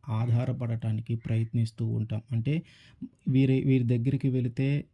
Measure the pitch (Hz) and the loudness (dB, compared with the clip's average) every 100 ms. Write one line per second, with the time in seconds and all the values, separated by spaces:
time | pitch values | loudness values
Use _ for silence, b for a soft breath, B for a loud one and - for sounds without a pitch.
0 | - 110 120 117 131 113 120 113 113 110 | -4 -4 2 2 0 -4 -4 -4 -2 -4
1 | 113 117 - 113 113 120 113 - 113 113 | -4 -6 -2 -2 0 0 -2 -2 -4 -2
2 | 110 110 - 117 120 156 B B B B | -4 -6 -4 -4 -2 -4 B B B B
3 | - _ - 131 135 131 139 131 120 123 | -16 _ 0 4 4 4 4 4 4 2
4 | 120 135 135 127 123 117 135 143 - | 2 0 0 0 -2 0 0 0 -4